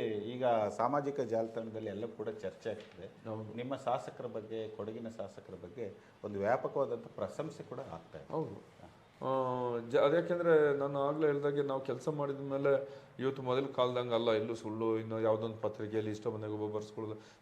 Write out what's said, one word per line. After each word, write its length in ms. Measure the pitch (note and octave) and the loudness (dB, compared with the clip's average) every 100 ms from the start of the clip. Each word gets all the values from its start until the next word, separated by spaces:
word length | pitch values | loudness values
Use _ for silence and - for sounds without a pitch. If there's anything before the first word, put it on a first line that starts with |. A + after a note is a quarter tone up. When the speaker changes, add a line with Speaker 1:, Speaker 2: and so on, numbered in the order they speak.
| A#2 | 0
Speaker 1:
ಈಗ 380 | G#2 A2 B2 B2+ A2+ G#2 - | -2 -4 0 4 4 4 2
ಸಾಮಾಜಿಕ 420 | A#2+ C#3+ C#3 C#3 | 2 2 0 -2
ಜಾಲತಾಣದಲ್ಲಿ 680 | A2 A2+ A2+ A2+ A2+ G#2+ A2 | 0 0 0 -4 -6 -6 -6
ಎಲ್ಲ 160 | G2 A2+ | -4 -6
ಕೂಡ 240 | - G#2+ | -6 -6
ಚರ್ಚೆ 400 | G#2 F#2+ - A2+ | -4 -8 -6 -6
ಆಗ್ತಿದೆ. 600 | G2+ - - G2 - A2+ | -6 -10 -14 -16 -14 -8
Speaker 2:
ಹೌದು. 280 | A2 G#2+ A2+ | -8 -8 -8
Speaker 1:
ನಿಮ್ಮ 180 | B2 C3+ | -6 -4
ಶಾಸಕರ 500 | B2 C3 - - B2 | 0 0 -2 -10 -8
ಬಗ್ಗೆ, 440 | A2 G#2+ A2 G#2+ | -8 -8 -6 -6
ಕೊಡಗಿನ 400 | - G#2 A2+ A2+ | -6 -8 -6 -10
ಶಾಸಕರ 440 | A2+ G2+ - G2 | -8 -10 -10 -14
ಬಗ್ಗೆ 440 | F#2 F2+ G#2 G#2 - - - | -14 -12 -10 -10 -10 -20 -12
ಒಂದು 160 | G#2 G2+ | -6 -2
ವ್ಯಾಪಕವಾದಂಥ 680 | G2+ C3+ D3 C#3+ B2 A#2 - | 2 2 0 -2 0 -2 -8
ಪ್ರಶಂಸೆ 560 | - G2 - D#3 - | -6 -6 -4 -8 -8
ಕೂಡ 160 | - B2+ | -12 -10
ಆಗ್ತಾ 400 | B2 E2 - D#2+ | -10 -12 -12 -16
ಇದೆ. 140 | - | -8
Speaker 2:
ಹೌದು. 420 | D#3 C3+ G2+ - - - - - - | -6 -6 -8 -16 -20 -20 -20 -20 -8
ಆ, 60 | C3 C3+ B2+ B2+ B2 A#2+ A#2 | -2 0 0 0 0 -2 2
ಜ-, 60 | C3+ | 6
ಅದ್ಯಾಕೆಂದ್ರೆ 840 | C#3+ E3+ E3+ F3 E3+ D#3 D3 C#3 | 6 6 2 2 8 8 8 4
ನಾನು 300 | C#3 C#3+ C#3 | 0 2 0
ಆಗ್ಲೇ 200 | D3+ D3+ | 4 4
ಹೇಳ್ದಾಗೆ 340 | C#3+ C#3+ C#3+ | 4 2 2
ನಾವು 200 | C#3 C3+ | 2 0
ಕೆಲಸ 280 | C3+ B2+ - | -2 -2 -2
ಮಾಡಿದ 300 | D3 C#3+ C3+ | -2 -2 -2
ಮೇಲೆ 640 | C#3 C#3 C#3 C3+ - - - - | -2 2 6 4 2 -12 -18 -2
ಇವತ್ತು 220 | B2+ C3+ | -2 -2
ಮೊದಲ 240 | B2+ B2+ C#3 C3 | 0 2 2 2
ಕಾಲದಂಗೆ 400 | B2 B2 B2 A2+ | 2 4 2 2
ಅಲ್ಲ, 160 | A#2 | 4
ಎಲ್ಲೂ 240 | A2 A2+ A#2 | 4 2 -4
ಸುಳ್ಳು, 440 | A2+ A2 A2+ A2 | -4 0 2 2
ಇನ್ನು 220 | A2+ A2+ | 0 0
ಯಾವುದೊಂದು 360 | A2 A2 A2+ G#2+ | 4 4 2 -2
ಪತ್ರಿಕೆಯಲ್ಲಿ 540 | G#2+ - G#2+ A2 G#2+ | -4 -4 -2 0 0
ಇಷ್ಟ 160 | G#2 A#2+ | -2 -4
ಬಂದಾಗ 240 | G#2+ G#2+ | -4 -4
ಒಬ್ಬ 240 | G#2+ G#2+ G#2+ | -2 -2 -4
ಬರ್ಸ್ಕೊಳ್ಳೋದು. 440 | G#2+ - A2 G#2+ - - | -6 -8 -8 -8 -12 -8